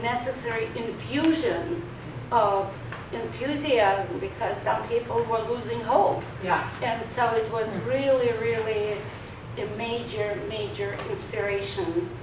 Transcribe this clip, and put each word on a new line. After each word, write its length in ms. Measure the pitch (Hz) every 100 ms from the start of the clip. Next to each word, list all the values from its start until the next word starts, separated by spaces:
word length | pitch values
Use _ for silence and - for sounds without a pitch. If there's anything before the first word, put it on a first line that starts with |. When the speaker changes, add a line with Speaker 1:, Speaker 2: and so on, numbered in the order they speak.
Speaker 1:
necessary 680 | 233 240 262 - 233 226 220 240
infusion 1040 | 226 - - 277 320 311 - 349 339 339 - - - - -
of 400 | 233 202 196 190 - - - -
enthusiasm, 1040 | - - - 269 294 294 240 196 196 185 156
because 360 | 190 - - -
some 220 | 220 - 226
people 360 | 233 240 226
were 180 | 226 226 220
losing 320 | 240 233 226
hope. 400 | 233 269 185 - - -
Speaker 2:
Yeah. 260 | 180 - - -
Speaker 1:
And 180 | 254 226 - 247
so 80 | 233
it 180 | 226 214
was 160 | 226 220
Speaker 2:
Mm. 200 | - 240
Speaker 1:
really, 440 | 269 277 262 240
really 640 | 226 233 226 220 214 208 403 - - - - - -
a 80 | 427 -
major, 600 | 233 240 240 208 208 202 208
major 460 | 214 202 196 202 202 -
inspiration, 1000 | 202 - 214 202 196 196 202 170 170 175 -